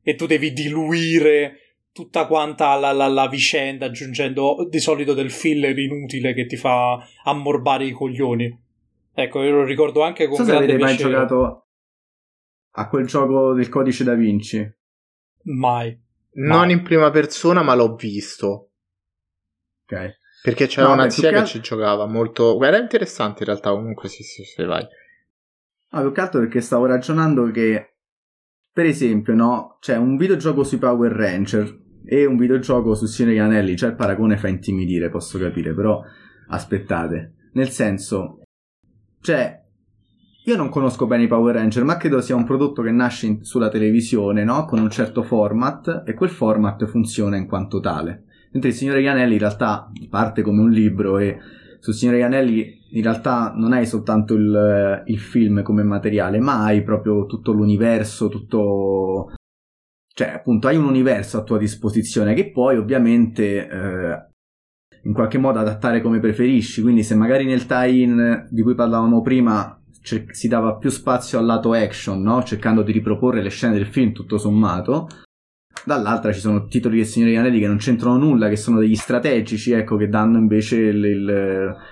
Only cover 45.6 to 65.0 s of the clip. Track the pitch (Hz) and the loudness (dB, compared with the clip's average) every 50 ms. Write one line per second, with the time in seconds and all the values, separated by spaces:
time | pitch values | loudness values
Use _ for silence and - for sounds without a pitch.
45.6 | 123 139 151 - - 170 165 - - - 110 - 185 180 - - 123 110 107 107 | -2 -2 -4 -4 -6 -6 -6 -6 -6 -6 -4 -2 -2 -2 -2 0 0 2 2 2
46.6 | 107 101 101 - 110 107 - 117 110 - - - 104 101 101 98 92 - - 95 | 2 0 0 -2 -4 -2 0 -2 -2 -2 -2 -2 -2 -2 -2 -2 -4 -4 -6 -6
47.6 | 95 - - 95 - 98 82 76 78 85 90 - - _ _ _ _ _ - 131 | -6 -4 -4 -4 -2 -2 -4 -4 -6 -8 -10 -12 -18 _ _ _ _ _ -6 -2
48.6 | 127 127 117 - 135 139 139 135 135 139 135 127 123 120 113 104 104 104 104 - | 0 0 0 0 -2 -2 0 2 2 2 2 2 2 4 2 2 2 0 0 0
49.6 | 131 175 180 - - - - - - - - 101 113 107 - - 101 104 101 107 | -2 -2 -2 -4 -6 -14 -18 -18 -12 -6 -2 -2 -2 0 0 -2 0 2 4 4
50.6 | 110 117 113 110 107 107 92 98 101 95 98 98 101 98 87 - - - - - | 6 6 6 6 4 2 2 0 0 0 2 2 0 0 -2 -6 -12 -20 -20 -20
51.6 | - - - - - - 107 107 123 123 123 123 120 120 131 135 135 120 110 110 | -20 -20 -20 -12 -6 -6 -4 0 2 2 2 2 2 2 2 2 2 2 0 0
52.6 | 110 - - _ _ - - 117 107 113 113 113 - 139 123 120 113 107 - 110 | -2 -4 -10 _ _ -8 -4 -2 0 0 -2 -2 -2 -2 -2 -2 -2 -4 -2 -2
53.6 | 113 117 127 127 120 110 - 107 107 - 107 107 107 107 113 107 104 104 104 104 | 0 2 2 2 0 0 -2 -4 -2 0 0 0 2 2 2 2 2 2 4 4
54.6 | 104 104 101 101 101 98 98 - - - 110 104 - - - 123 113 107 104 104 | 4 4 4 2 2 0 -2 -4 -4 -4 -6 -6 -4 -2 0 2 2 4 2 0
55.6 | 98 - 107 104 104 104 101 101 - 107 104 101 92 92 98 110 127 143 135 110 | 0 0 0 2 2 0 0 -2 -2 -2 0 0 0 0 0 0 0 0 0 0
56.6 | 107 107 104 104 101 104 107 104 - 107 104 104 98 - - 110 - - 107 104 | 2 2 2 2 0 0 -2 -2 0 0 0 0 0 -4 -6 -6 -2 0 0 2
57.6 | 107 104 104 101 117 117 113 110 107 104 - - 113 104 - 104 104 - - 110 | 2 2 2 2 2 2 0 0 -2 -6 -6 -4 -4 -4 -4 -6 -8 -4 -2 0
58.6 | 104 101 101 98 98 98 98 95 95 95 95 98 98 - - - _ _ _ _ | 0 0 0 0 0 0 0 0 0 -2 -2 -4 -6 -8 -14 -20 _ _ _ _
59.6 | _ _ _ _ _ _ _ _ _ _ - - 120 73 73 - - 131 120 107 | _ _ _ _ _ _ _ _ _ _ -6 -6 -6 -6 -6 -6 -2 -2 0 0
60.6 | 113 135 151 160 151 139 131 131 127 131 123 101 98 - - 110 104 - 117 104 | 2 2 2 2 2 2 2 2 2 2 2 0 -2 -6 -6 -6 -4 -2 -2 -2
61.6 | 107 104 - - - 107 107 113 107 - - 120 104 104 113 160 208 - - 127 | -2 -2 -4 -4 -4 -2 0 0 -2 0 -2 0 0 2 2 0 0 -2 0 0
62.6 | 123 135 135 113 104 107 135 131 120 117 117 120 117 110 113 - 107 101 101 101 | 2 2 2 0 0 0 0 2 4 4 4 4 4 2 0 -2 0 0 0 -2
63.6 | - - - 92 95 98 92 92 90 82 82 - - _ _ _ _ _ _ _ | -4 -6 -8 -8 -6 -6 -6 -4 -4 -6 -6 -6 -10 _ _ _ _ _ _ _
64.6 | _ _ _ _ _ _ _ _ | _ _ _ _ _ _ _ _